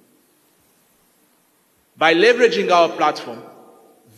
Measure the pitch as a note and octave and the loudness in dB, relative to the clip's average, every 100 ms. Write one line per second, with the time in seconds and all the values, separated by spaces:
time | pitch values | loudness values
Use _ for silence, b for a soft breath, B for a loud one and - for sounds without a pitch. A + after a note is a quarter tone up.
0 | _ _ _ _ _ _ _ _ _ _ | _ _ _ _ _ _ _ _ _ _
1 | _ _ _ _ _ _ _ _ _ _ | _ _ _ _ _ _ _ _ _ _
2 | D#3 E3 G#3+ A#3+ A#3+ G3+ F#3 F3 E3 - | 0 2 2 2 0 0 0 0 0 0
3 | D3+ D3 - A2+ - - - _ _ _ | -4 -4 -12 -16 -20 -20 -20 _ _ _
4 | _ | _